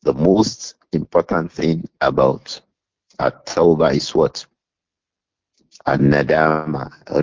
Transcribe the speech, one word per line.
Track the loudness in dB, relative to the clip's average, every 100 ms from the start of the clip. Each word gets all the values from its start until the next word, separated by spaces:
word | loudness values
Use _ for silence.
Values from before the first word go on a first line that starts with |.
The | -2
most | 0 2 4 2 -2 -18 -20 _
important | -8 -2 -2 0 -4 -4
thing | -4 -2 -2 -6 _
about | -2 2 0 0 -8 -20 _ _ _ _ _ _
at-tawbah | -4 -4 -10 0 2 4 2
is | 0 -2
what? | -2 -2 -2 -18 _ _ _ _ _ _ _ _ _ _ _ _ -10 -4
And | 0 2
nadama, | 2 2 2 2 0 -4 -8 -8 -14 -6 0